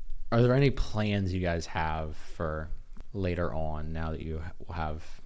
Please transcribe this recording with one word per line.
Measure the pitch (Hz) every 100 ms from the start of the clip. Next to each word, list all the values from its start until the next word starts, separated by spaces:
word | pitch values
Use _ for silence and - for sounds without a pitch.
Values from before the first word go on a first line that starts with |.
| - - -
are | 117
there | 123
any | 131 139
plans | - - 107 107 101 95
you | 92
guys | 87 85 -
have | - 80 80 78
for | - - - 80 78 78 - - - -
later | 101 92 87 85
on, | - 78 78 78
now | 80 80
that | 78
you | 80 78 82 - -
ha-, |
have | 87 78 80 - -